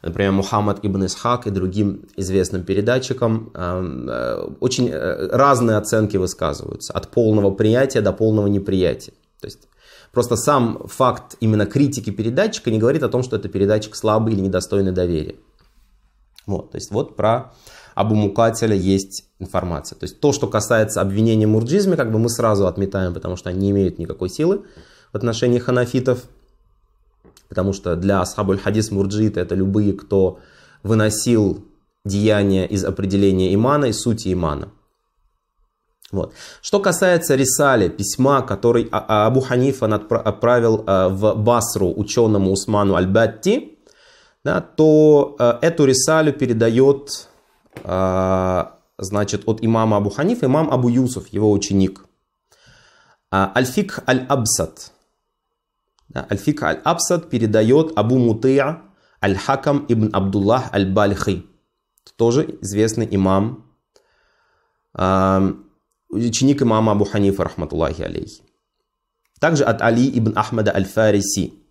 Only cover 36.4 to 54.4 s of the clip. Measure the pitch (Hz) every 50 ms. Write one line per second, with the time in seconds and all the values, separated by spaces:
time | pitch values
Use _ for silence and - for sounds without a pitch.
36.4 | - - - - - - - 202 196 202 170 - 196 185 180 165 170 - 143 131
37.4 | 139 - - - 147 139 131 113 98 85 - - - - - - 127 135 143 135
38.4 | 120 - 104 95 - 117 117 120 113 113 - 107 - - 113 107 104 110 123 135
39.4 | 131 - 127 123 127 139 135 - 117 107 107 104 - - 117 113 - 107 98 -
40.4 | - 123 123 123 117 113 110 104 - - 98 95 95 92 95 95 104 107 - 110
41.4 | 104 113 120 117 110 - - 98 98 90 - - 104 - - 123 117 110 107 101
42.4 | 98 92 95 95 - - 107 104 104 98 95 87 92 92 95 113 113 107 113 -
43.4 | - 185 220 285 - - - _ _ _ _ _ _ _ _ _ _ _ _ _
44.4 | _ 139 160 - 165 - _ - 156 156 151 156 156 151 151 143 139 - - -
45.4 | 120 120 117 - - 170 170 - 151 131 131 127 - - 156 160 156 151 139 -
46.4 | 135 123 117 110 113 113 110 120 131 139 139 135 - - - - - _ _ _
47.4 | _ _ _ _ _ _ _ - - - 90 92 95 92 92 92 95 95 95 92
48.4 | 92 92 92 90 - - - _ _ _ _ - 101 92 101 104 104 98 - 98
49.4 | - - 110 - - 113 113 113 113 113 107 101 101 104 - - 147 190 240 240
50.4 | - 131 131 151 160 147 - 127 123 120 120 123 131 123 123 95 - - - 101
51.4 | 107 107 104 98 98 - 98 98 95 92 - - _ _ _ _ _ _ _ _
52.4 | _ _ _ _ _ _ _ _ _ _ _ _ _ _ _ _ _ _ - 95
53.4 | 98 98 - 123 127 127 - 208 202 196 - - - - 127 127 127 - 143 135